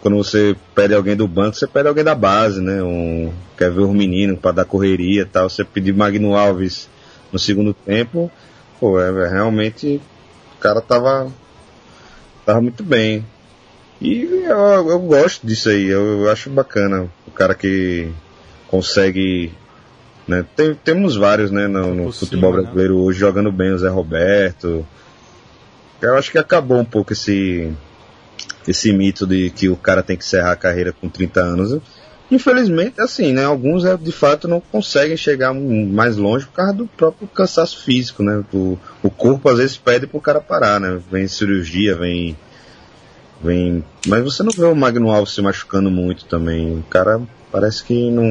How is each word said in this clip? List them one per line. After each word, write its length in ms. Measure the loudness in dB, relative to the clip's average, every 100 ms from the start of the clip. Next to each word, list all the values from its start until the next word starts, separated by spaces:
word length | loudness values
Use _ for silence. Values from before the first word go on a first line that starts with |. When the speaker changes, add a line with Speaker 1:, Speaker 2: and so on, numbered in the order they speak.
Speaker 1:
quando 160 | 0 0
você 380 | 2 2 2 0 -4 0
pede 180 | 2
alguém 220 | 2 2 0
do 120 | 0
banco, 280 | 0 -2 -2
você 100 | -2
pede 220 | 0 0
alguém 160 | 2
da 100 | 0
base, 460 | 2 2 2 2 0
né? 220 | -2 -2
Um, 480 | -4 -4 -4 -4 -6 -8 -16 -2
quer 140 | 0
ver 100 | 2
os 80 | 2
meninos 460 | 2 0 0 -2 0
pra 140 | 0
dar 140 | 0 0
correria 560 | 0 0 0 0 0
e 40 | 0
tal. 240 | 0 -2
Você 140 | -2
pedir 300 | -6 -2 -2
Magno 420 | 2 2 2 0 2
Alves 540 | 2 0 -4 -6 -16 -20 -20 -20 -10
no 80 | -6
segundo 340 | -2 0 0
tempo, 560 | -4 -4 -2 -2 -4 -6 -8 -20 -20 -20 -2
pô, 160 | 0 2
é, 80 | 0 0
é, 60 | -2
realmente 720 | 0 0 0 -2 -4 -6 -6 -6 -20 -20 -20 -20 -4
o 20 |
cara 220 | 0 0
tava, 500 | 0 0 2 0 -4 -12 _ -20 -20 -20 -20 -20 -20 -20 -20 -10 0
tava 140 | 0
muito 240 | 0 -4
bem. 420 | -2 0 0 -2 -8 _ _ _ _ -20 -20 -8
E 220 | -4 -2 -2 -2 0
eu, 440 | 2 4 4 4
eu 100 | 0
gosto 480 | 4 4 4 0 -6
disso 220 | -2 0
aí, 160 | 2 2
eu, 380 | 0 0 0
eu 60 | 0
acho 200 | 0 -2
bacana 580 | -2 -2 0 0 -2 -4 -12 -20
o 60 |
cara 240 | -2 0 2
que 560 | 0 0 0 -2 -6 -10 -18 -20 -20 -20 -4
consegue, 840 | -2 0 2 2 0 -2 -2 -6 -10 -20 -20 -20 -20 -20 -20 -4
né, 180 | -4 -4
tem, 200 | 0 0 0
temos 400 | -2 0 0 2
vários, 340 | 2 2 0
né, 160 | -2 -2
no, 260 | -2 -2 -2
no 80 | -4
Speaker 2:
Por 80 |
Speaker 1:
futebol 360 | -6 -6 0 2
Speaker 2:
cima, 60 | 2
né? 60 |
Speaker 1:
brasileiro 340 | 0 0 2 2
hoje 200 | 2 2
jogando 320 | 2 2 -2
bem, 180 | 0 0
o 60 | 0
Zé 100 | 0
Roberto. 1000 | -2 -4 0 2 2 2 -2 -6 -4 -6 -16 -20 -20 -20 -20 -20 -20 -20 -20 -20 -6
Eu 140 | 0 0
acho 120 | 0
que 60 | -2
acabou 400 | 2 0 2 0
um 60 | 2
pouco 280 | -2 -2
esse, 580 | -6 -2 0 0 -2 -4 -8 -14 -20 -20 -20 -20 -20 -18 -14 -4
esse 240 | -2 2
mito 340 | 2 2 0 -2
de 240 | 0 -2
que 180 | 0 0
o 80 | 0
cara 260 | 2 0
tem 140 | 0 -6
que 80 | -2
encerrar 260 | 0 0
a 40 | 0
carreira 340 | -2 -2 -4
com 160 | -6 -10
trinta 320 | -6 -2 0
anos. 400 | 0 0 -2 -2 -8 -20 -20 -20 0
Infelizmente, 680 | 0 4 2 2 2 -2 -2
assim, 320 | -4 0 0
né, 140 | 2 0
alguns, 400 | 0 0 0 0
é, 100 | -2
de 160 | -4
fato 360 | 0 2 2 0
não 120 | -4
conseguem 560 | -2 -4 -2 0 0 0
chegar 380 | -2 0 0
m-, 320 | -2 -2 -2 0
mais 320 | 2 2 2
longe 280 | 0 0 -4
por 60 |
causa 200 | -4 -2
do 140 | -2 -6
próprio 400 | 0 0 0 -10
cansaço 560 | -2 0 2 -2 -4
físico, 400 | -2 0 -2 -4
né? 200 | -2 -2 -4
O, 260 | -2 -2 -4 -8 -4
o 60 | -4
corpo 360 | 0 2 4 2
às 80 | 2
vezes 180 | 2 -2
pede 300 | 0 0 0
pro 120 | -6
cara 220 | -2 -2
parar, 380 | 0 0 2 2
né? 200 | 0 -6 -4
Vem 160 | -4 -4
cirurgia, 680 | -2 -2 -2 -2 -2 0 0
vem, 400 | -2 -4 -6 -8 -16 -20 -20 -20 -20 -20 -20 -20 -20 -8
vem, 400 | -2 0 0 -2 -6 -10 -2
mas 160 | 0
você 180 | 0 -2
não 100 | -2
vê 120 | 2 2
o 100 | 4
Magno 360 | 2 2 2
Alves 220 | 2 0
se 80 | -2
machucando 480 | -2 -2 -4 -2 0
muito 340 | 0 -2 -4 -6
também. 540 | -4 -2 -2 -4 -6
O 40 | -2
cara 320 | 0 2 0 -4 -16 -8
parece 320 | -2 -2 -2
que 260 | -4 -2 0
não, 140 | 0 2